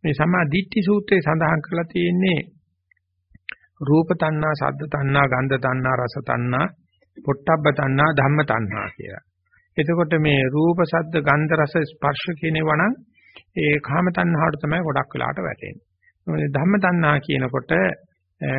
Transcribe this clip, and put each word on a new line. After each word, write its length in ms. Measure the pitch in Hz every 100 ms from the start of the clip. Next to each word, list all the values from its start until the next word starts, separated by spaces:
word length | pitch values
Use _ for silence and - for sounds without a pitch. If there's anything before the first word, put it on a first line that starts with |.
මේ 100 | 170
සම්මා 300 | 143 156 180 160
දිට්ඨි 340 | 165 190 -
සූත්‍රයේ 420 | 190 208 202 196
සඳහන් 360 | 151 160 160 160
කරලා 280 | 147 170 170
තියෙන්නේ 520 | 185 175 175 190 160 - _ _ _ _ _ _ _ _ - _ - _ _
රූප 300 | 139 151 165
තණ්හා, 420 | 185 160 156 156
ශබ්ද 280 | 147 139 139 147
තණ්හා, 360 | 143 139 139 139
ගන්ධ 300 | 127 135 135
තණ්හා, 380 | 131 131 127 127
රස 200 | 123 143
තණ්හා, 460 | - 123 120 123 160 - _ _ _ -
පොට්ටබ්බ 480 | - 139 - 160 151
තණ්හා, 380 | 143 139 135 151
ධම්ම 280 | 147 135 147
තණ්හා 460 | 147 113 107 101 101
කියලා. 340 | - 98 95 _ _ _ _ _ -
එතකොට 380 | 151 170 165 160
මේ 240 | 151 139 131
රූප, 300 | 143 165 175
ශබ්ද, 320 | 165 165 160 165
ගන්ධ, 340 | 147 143 151
රස, 200 | 160 151 170 151
ස්පර්ශ 400 | - 143 143 -
කියන 220 | 160 165 156
ඒවා 220 | 156 151
නම් 160 | 190 262 - _ _ - _ -
ඒ 180 | 151 147
කාම 260 | 143 143 180
තණ්හාවට 520 | 175 175 165 160 147
තමයි 220 | 147 160
ගොඩක් 280 | 165 139 135
වෙලාට 280 | 131 123 143
වැටෙන්නේ. 440 | 175 - 98 - _ _ _ _ -
මොකද 220 | 156 147
ධම්ම 240 | 139 165 208
තණ්හා 380 | 185 175 160 147
කියනකොට, 500 | - 143 131 131 123 160 190 - _ _ _ _
අ, 80 | 143